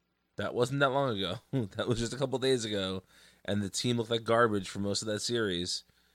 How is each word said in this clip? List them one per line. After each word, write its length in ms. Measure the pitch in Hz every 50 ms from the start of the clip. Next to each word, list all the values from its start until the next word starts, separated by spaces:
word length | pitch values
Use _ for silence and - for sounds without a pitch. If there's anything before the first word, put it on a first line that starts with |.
| _ _ _ _ _ _ _
That 180 | - 101 90 -
wasn't 260 | 113 123 127 135 139
that 100 | 143 131
long 260 | 127 139 139 127 107
ago. 220 | 95 95 85 110 - - _
<laughs> 160 | - 131 110 98 -
That 120 | 113 101 117
was 100 | 117 113
just 140 | 117 110
a 40 | 120
couple 220 | 131 143 127 131 123
days 260 | 127 135 131 120 110
ago. 380 | 107 107 98 95 95 95 92 - _ - - - - - _ -
And 180 | - 104 101
the 80 | 101 90
team 260 | - - - 123 120
looked 140 | 117 110 117
like 140 | 117 113 113
garbage 440 | 113 113 117 120 110 104 101 92 -
for 120 | - 98
most 220 | 101 101 98 -
of 60 | 110 110
that 120 | 107 104
series. 640 | - - 120 117 110 98 87 85 90 87 - - - _ _ _ _ _